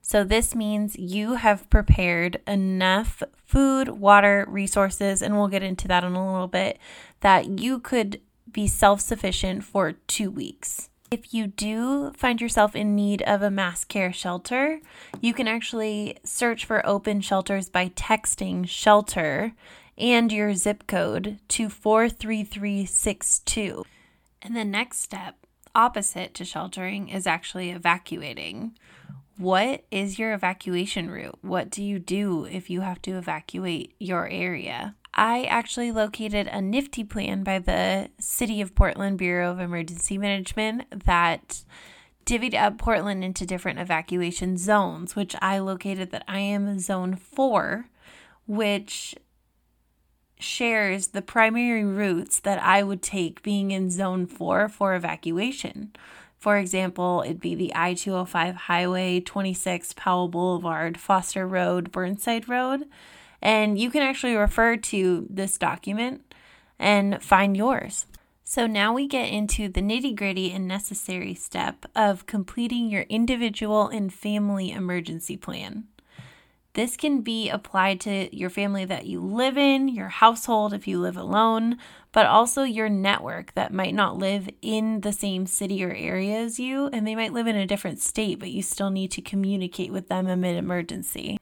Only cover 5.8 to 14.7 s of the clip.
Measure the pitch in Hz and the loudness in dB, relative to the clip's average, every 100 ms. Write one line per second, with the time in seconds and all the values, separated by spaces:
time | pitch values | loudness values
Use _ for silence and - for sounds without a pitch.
5.8 | 190 180 180 180 190 190 180 180 170 - | 2 2 2 -2 -2 -2 -2 0 -2 -4
6.8 | - - - _ 202 190 - 190 233 262 | -12 -20 -20 _ 6 6 6 -4 -2 -4
7.8 | - 247 214 202 _ _ - 220 202 - | 0 0 0 -4 _ _ -10 -2 0 6
8.8 | 208 202 - 220 190 185 190 196 196 202 | 6 6 2 -2 -2 -2 -2 -4 -4 0
9.8 | 170 - - - 208 - - - - - | 0 -2 -6 -4 -2 -4 -10 -10 -10 -10
10.8 | - _ _ 233 - 226 214 - 208 220 | -12 _ _ -6 -4 -4 -4 -4 -4 -2
11.8 | 240 277 285 - 254 240 233 233 214 208 | 0 0 -2 0 0 2 0 4 4 4
12.8 | 208 208 202 202 - 202 202 196 185 170 | 2 2 2 2 2 2 2 2 0 -2
13.8 | - 208 185 180 185 180 180 247 285 | -6 -2 -2 -2 -4 -6 -4 0 0